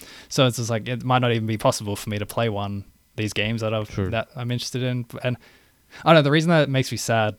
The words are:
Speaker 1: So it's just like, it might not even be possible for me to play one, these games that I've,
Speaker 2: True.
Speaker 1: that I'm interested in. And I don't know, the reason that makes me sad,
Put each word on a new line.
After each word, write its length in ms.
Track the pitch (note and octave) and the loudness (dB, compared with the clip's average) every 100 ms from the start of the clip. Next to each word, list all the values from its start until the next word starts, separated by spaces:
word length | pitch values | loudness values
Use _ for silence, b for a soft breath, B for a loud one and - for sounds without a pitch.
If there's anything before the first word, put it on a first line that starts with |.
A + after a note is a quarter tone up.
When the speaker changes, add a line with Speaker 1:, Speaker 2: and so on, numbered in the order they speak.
| B B B | B B B
Speaker 1:
So 160 | - C3 | 0 2
it's 100 | A#2 | 2
just 120 | A#2 | -2
like, 180 | A2+ A#2 | -4 -4
it 160 | B2 | -4
might 160 | B2 B2+ | 0 2
not 120 | B2 | 2
even 140 | A2+ A2 | 0 0
be 100 | G#2+ | 0
possible 380 | C3+ - G#2 G2+ | 0 0 -2 -6
for 140 | - | -4
me 80 | G#2 | -6
to 60 | G#2 | -4
play 240 | - A#2 | -2 -2
one, 340 | G2+ G2+ G2+ G2 _ _ - | -2 -4 -6 -10 _ _ -6
these 160 | G#2+ | -4
games 300 | G#2 G#2 A2+ | -2 -2 -2
that 120 | A2 | -2
I've, 160 | A2 G#2+ | -2 -4
Speaker 2:
True. 200 | - F#2+ | -4 -2
Speaker 1:
that 200 | A2+ - C#3+ | -2 -6 -8
I'm 160 | A#2+ | -6
interested 320 | B2 - B2+ | -4 -6 -4
in. 220 | B2+ B2 A#2 C3+ | -4 -4 -6 -6
And 140 | B2+ B2 B B B B B B | -6 -6 B B B B B B
I 60 | - | 6
don't 60 | E3 | 6
know, 60 | |
the 80 | C#3 | 6
reason 180 | D#3 D#3+ | 4 4
that 200 | E3 C#3 | 4 4
makes 220 | C3 C3 | 2 -2
me 60 | A2+ | -4
sad, 400 | - A2+ G#2+ | 0 2 0